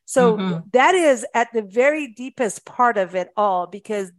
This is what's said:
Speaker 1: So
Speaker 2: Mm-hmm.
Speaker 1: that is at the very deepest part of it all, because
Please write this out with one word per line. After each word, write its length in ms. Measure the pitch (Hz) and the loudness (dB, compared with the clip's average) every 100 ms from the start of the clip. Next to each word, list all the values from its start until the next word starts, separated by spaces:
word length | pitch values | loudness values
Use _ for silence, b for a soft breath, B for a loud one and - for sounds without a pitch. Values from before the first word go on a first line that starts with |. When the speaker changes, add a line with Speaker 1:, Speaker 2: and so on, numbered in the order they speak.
Speaker 1:
So 320 | - 269 240 - | -4 2 2 2
Speaker 2:
Mm-hmm. 320 | 190 165 - | -2 -4 -2
Speaker 1:
that 220 | 247 294 | 2 4
is 320 | 370 320 240 240 | 4 4 2 -2
at 140 | 240 240 | -2 -2
the 100 | 233 | -4
very 440 | 202 214 269 302 277 | -4 0 0 0 -6
deepest 580 | 214 262 - 220 - | -12 -14 -4 -4 -4
part 320 | - - 240 208 | -12 0 0 2
of 200 | 180 185 | -2 -4
it 140 | 180 - | -6 -2
all, 300 | 208 180 175 | 0 0 -4
because 460 | 202 - 208 185 | -10 -8 -6 -8